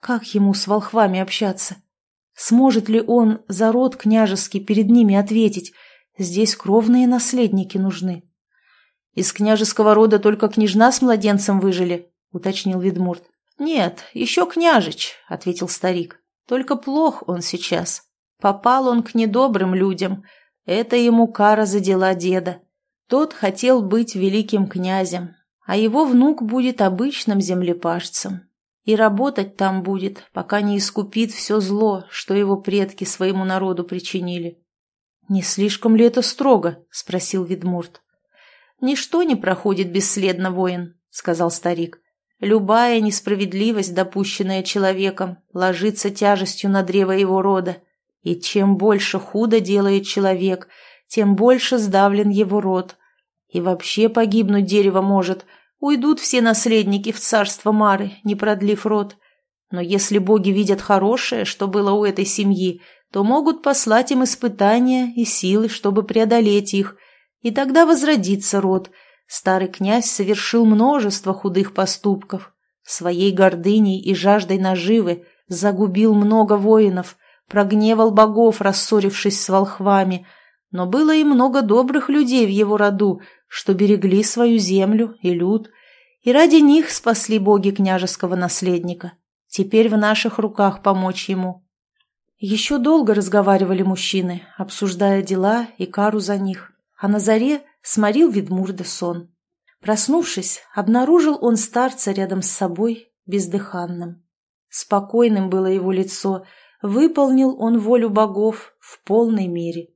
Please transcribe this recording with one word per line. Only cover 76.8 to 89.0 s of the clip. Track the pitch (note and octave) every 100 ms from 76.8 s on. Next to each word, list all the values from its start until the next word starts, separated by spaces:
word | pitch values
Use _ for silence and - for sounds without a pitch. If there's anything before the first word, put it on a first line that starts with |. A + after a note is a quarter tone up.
| G#3 F#3 F3+ - _ _ _
прогневал | G#3 G3+ G#3+ G#3+ A3+ A3+
богов, | G#3 G#3+ G#3+ A#3 G#3+
рассорившись | G3 G3 - G#3+ G3 G3 G3+ G3+
с | -
волхвами. | F#3+ G3 - G3 G3 F#3+ F3+ - _ _ _ _
Но | F#3 F3+
было | A#3+ D#4
и | D#4
много | D4 C4 B3 C4
добрых | A3 A3+ B3+ C#4 -
людей | C#4+ B3+ B3+ G#3+
в |
его | G3 G#3 G#3
роду, | G#3 G3 G3+ F#3+ - _ _
что | - - F#3+
берегли | G3+ G3+ G3 F#3+
свою | G#3+ - A#3+ A3+
землю | F3+ F#3+ F#3+ A3 A3+ -
и | F3+
люд, | F3 F3 A3 A3 _ _ _ _ _
и | -
ради | C4 E4 D#4
них | D4 D4+ D#4+
спасли | - - A3+ - A3
боги | G3 G#3 F#3+
княжеского | G3 F#3+ F#3 F#3 - F3+ F3+
наследника. | F3+ - F3+ F3 F3 F3